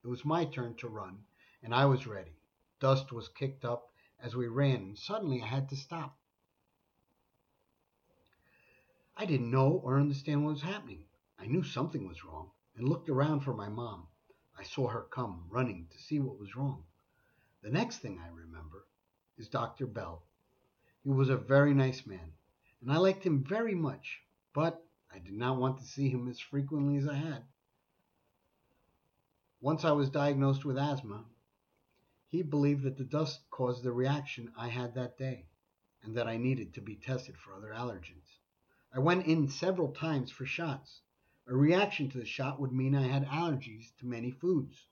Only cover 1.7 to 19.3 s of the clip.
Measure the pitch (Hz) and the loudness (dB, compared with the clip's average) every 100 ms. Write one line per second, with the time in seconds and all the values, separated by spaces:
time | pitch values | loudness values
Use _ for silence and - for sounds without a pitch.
1.7 | 117 139 127 117 101 82 80 _ _ _ | 4 6 4 0 -10 -12 -18 _ _ _
2.7 | _ 135 135 135 117 107 - 135 135 120 | _ 4 4 2 -10 -12 -6 -6 -4 -6
3.7 | 120 - _ _ _ 120 120 120 120 139 | -6 -8 _ _ _ -8 -4 -2 2 4
4.7 | 135 98 104 - 214 185 131 113 135 139 | 2 -2 -12 -6 -4 -2 -2 -2 -4 -4
5.7 | 135 - 165 143 _ _ _ _ _ _ | -8 -8 -10 -10 _ _ _ _ _ _
6.7 | _ _ _ _ _ _ _ _ _ _ | _ _ _ _ _ _ _ _ _ _
7.7 | _ _ _ _ _ _ _ _ _ _ | _ _ _ _ _ _ _ _ _ _
8.7 | _ _ _ _ - 202 139 117 131 135 | _ _ _ _ -6 0 0 2 4 6
9.7 | 180 123 139 143 139 - 147 151 143 160 | 4 2 4 4 0 0 0 0 -2 -4
10.7 | 202 - 87 - _ _ - 104 156 - | -6 -10 -16 -18 _ _ -14 -2 0 0
11.7 | - 156 135 95 82 - 78 - _ _ | -4 -4 -4 -8 -12 -14 -14 -14 _ _
12.7 | - 123 135 - 131 147 147 135 107 104 | -4 -2 -2 -2 0 2 0 -2 -6 -6
13.7 | 107 120 90 85 _ _ _ _ - - | -6 -8 -10 -18 _ _ _ _ -18 -10
14.7 | - 123 113 - - 117 85 85 117 120 | -2 -2 -2 -6 -6 -6 -8 -6 -2 -2
15.7 | 92 82 - - 151 131 104 98 117 139 | -4 -12 -18 -4 -2 -2 -4 -12 -4 -4
16.7 | - - _ _ _ _ _ _ _ 107 | -4 -12 _ _ _ _ _ _ _ -2
17.7 | 151 240 - 117 87 85 82 82 80 78 | 0 0 -4 -10 -10 -12 -16 -16 -16 -16
18.7 | 90 - _ _ _ _ | -18 -20 _ _ _ _